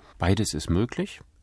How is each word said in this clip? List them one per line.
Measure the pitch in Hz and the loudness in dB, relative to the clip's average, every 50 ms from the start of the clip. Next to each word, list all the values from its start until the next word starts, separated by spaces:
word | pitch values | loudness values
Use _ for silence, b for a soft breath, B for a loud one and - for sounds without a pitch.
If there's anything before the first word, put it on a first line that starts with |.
| - - - | -12 -14 -4
Beides | - 90 87 98 104 104 - - | 0 2 2 4 2 2 -2 -2
ist | 76 - - | -4 -2 0
möglich. | 82 90 113 123 - - 190 - - - - _ _ _ | 2 2 2 0 -2 -4 -6 -6 -8 -16 -20 _ _ _